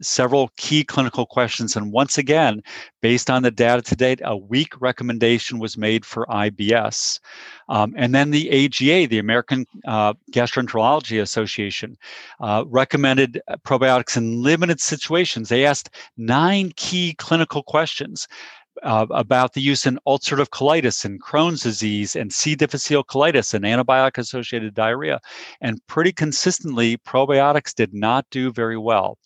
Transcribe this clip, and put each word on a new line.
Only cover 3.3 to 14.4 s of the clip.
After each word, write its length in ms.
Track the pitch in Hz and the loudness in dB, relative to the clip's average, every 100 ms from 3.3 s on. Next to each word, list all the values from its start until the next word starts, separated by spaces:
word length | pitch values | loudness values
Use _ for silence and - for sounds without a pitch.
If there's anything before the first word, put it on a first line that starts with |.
on 120 | 127 | 2
the 80 | 127 | 2
data 300 | 110 117 120 | 2 2 2
to 140 | - - | 0 0
date, 240 | 127 127 | 0 0
a 120 | - 104 | -4 -6
weak 440 | 98 123 156 - | -2 -2 -2 -2
recommendation 800 | 127 123 120 117 117 117 - 120 | -4 -2 -4 0 2 2 0 -8
was 200 | 110 - | -8 -4
made 260 | 107 110 | -2 -2
for 260 | - - 117 | -2 -8 -4
I 200 | 107 104 | -2 -2
B 220 | 101 104 | -2 0
S. 480 | 113 107 - - - - - - - - | 2 0 -2 -4 -6 -10 -20 -20 -18 -4
Um, 260 | 110 107 - | 0 0 0
and 180 | 123 | 2
then 160 | 135 143 | 2 2
the 200 | 147 156 | 0 2
A 180 | 139 143 | 2 2
G 220 | - 135 | 2 2
A, 160 | 180 147 | 4 2
the 120 | 110 | 0
American, 480 | 104 117 - 131 120 - - | 0 0 0 -4 -4 -10 -4
uh, 280 | 110 104 107 - | 0 0 -2 -4
Gastroenterology 880 | 123 120 - 120 113 117 151 120 113 | -2 0 0 -2 2 2 2 0 -2
Association, 760 | 101 - 107 - 101 - 110 - - - - - | -2 -2 -4 -4 -6 -8 -10 -14 -20 -20 -20 -10
uh, 240 | 113 107 135 | -2 -2 0
recommended 760 | 123 131 147 139 131 131 120 - - - | 0 2 4 4 6 4 0 -10 -10 -2
probiotics 500 | 131 131 127 - 123 | 2 4 2 2 -2
in 260 | 113 117 | -2 0